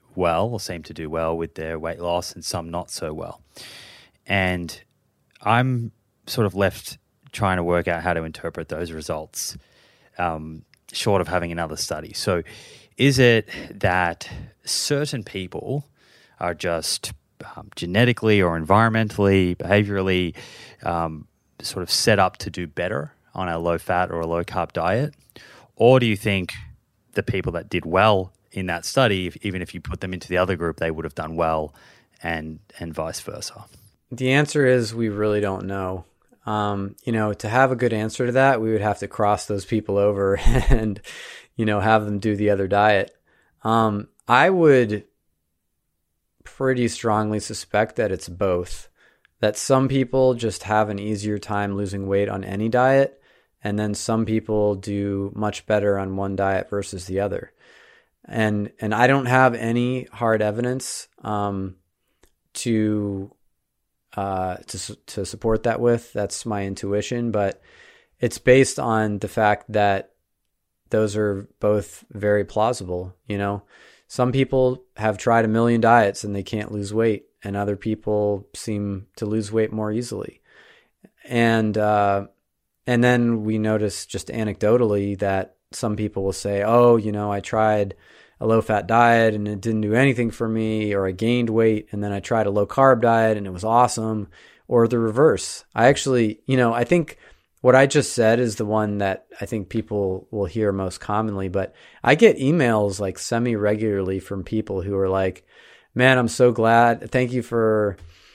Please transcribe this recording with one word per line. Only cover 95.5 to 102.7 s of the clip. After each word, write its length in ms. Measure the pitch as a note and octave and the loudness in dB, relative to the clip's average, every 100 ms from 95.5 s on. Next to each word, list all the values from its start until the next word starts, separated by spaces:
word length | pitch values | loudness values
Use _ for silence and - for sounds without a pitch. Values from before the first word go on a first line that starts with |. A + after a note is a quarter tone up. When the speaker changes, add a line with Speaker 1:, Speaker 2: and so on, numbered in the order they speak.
| - - - | -12 -10 4
Speaker 2:
I 120 | A#2+ | 4
actually, 520 | C#3+ C#3 B2 A2 G#2+ - | 4 2 2 2 0 0
you 100 | C3 | 2
know, 180 | A#2+ | 2
I 120 | A#2 A#2+ | 2 2
think 320 | F3 D3+ - - - _ _ | 2 0 -8 -20 -20 _ _
what 160 | B2+ B2+ | 6 6
I 100 | C#3 | 6
just 260 | D3 - | 4 0
said 260 | - A2 A#2 | 2 2 4
is 160 | B2 G#2+ | 2 -2
the 100 | G#2+ | -2
one 340 | G#2+ G#2+ G2+ | 0 0 0
that 260 | G2 F#2+ _ - | -2 -4 _ -12
I 40 | G2+ | -6
think 220 | A2+ F#2+ | -6 -4
people 600 | A2 G#2+ G#2 G2 F#2 - | -6 -4 -2 -2 -2 -6
will 140 | A2 F#2+ | -4 -4
hear 260 | A2+ G#2+ | 0 0
most 300 | G2 F#2+ - | 0 -4 -6
commonly, 480 | - G#2 A2 G2 F#2+ | -6 -2 -2 -4 -4
but 240 | F#2 F#2+ _ - - | -4 -4 _ -20 -4
I 120 | A2+ D#3 | 2 6
get 220 | A3 D3 | 6 6
emails, 640 | C3+ E3+ B2 | 2 2 4